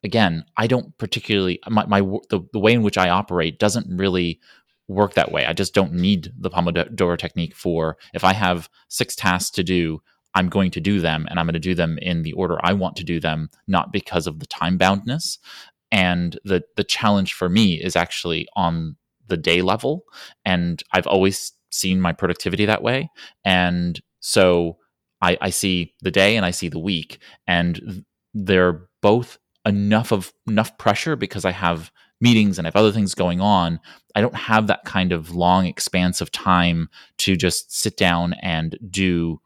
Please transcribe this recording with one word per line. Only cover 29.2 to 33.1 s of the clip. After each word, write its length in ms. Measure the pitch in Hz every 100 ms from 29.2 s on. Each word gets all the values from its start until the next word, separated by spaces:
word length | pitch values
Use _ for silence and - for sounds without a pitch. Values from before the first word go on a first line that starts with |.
| 123 - _ _ 107
enough 460 | 101 101 107 117
of, 200 | 104 92 _ -
enough 320 | 107 110 _
pressure 360 | 117 101 -
because 300 | 143 104 98
I 60 | 92
have 420 | 90 90 85 82 _ _ _
meetings 340 | 120 113 104 90
and 100 | 82
I 20 |
have 80 | 101
other 160 | 110
things 220 | 107 98